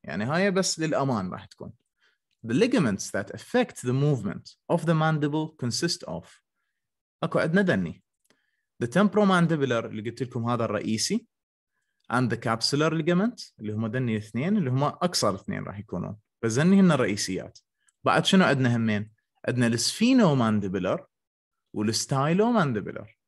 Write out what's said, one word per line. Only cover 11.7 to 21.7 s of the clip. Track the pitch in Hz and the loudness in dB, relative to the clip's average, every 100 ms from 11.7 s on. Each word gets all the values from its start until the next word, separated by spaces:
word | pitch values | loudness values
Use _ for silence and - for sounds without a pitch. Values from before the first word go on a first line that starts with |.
| _ _ _ - | _ _ _ -4
And | 120 123 | -2 0
the | 113 | 0
capsular | 117 113 - 139 160 | -2 -2 0 0 0
ligament | 160 156 175 226 247 - - | 0 0 2 2 -2 -14 -12
اللي | 107 | -8
هم | 107 110 | -4 -4
ذني | 127 123 110 | -2 -2 -2
الاثنين | 104 117 160 214 | -4 -4 -2 0
اللي | 135 | 0
هم | 131 | 0
أقصر | 143 - 175 - 113 95 | 0 0 -4 0 0 -2
اثنين | - 98 | -6 -8
راح | - 101 | -8 -12
يكونون. | - 90 98 107 _ _ | -10 -8 -8 -10 _ _
بس | 113 | -2
ذني | 113 165 196 | 2 4 6
هن | 185 | 6
الرئيسيات. | 143 107 101 - 90 - - _ _ _ _ | 4 2 -2 -4 -6 -8 -16 _ _ _ _
بعد | 127 98 - | 0 2 4
شنو | 190 143 | 4 4
عندنا | 135 127 117 | 4 2 2
همين؟ | 113 104 104 _ _ _ - | 0 -2 -4 _ _ _ -4
عندنا | 123 117 | 0 0
السفينومانديبولار | 117 - - 233 262 196 135 113 107 95 92 90 151 - _ _ _ _ _ _ | 0 -2 0 2 4 4 4 2 0 0 -2 -2 -4 -6 _ _ _ _ _ _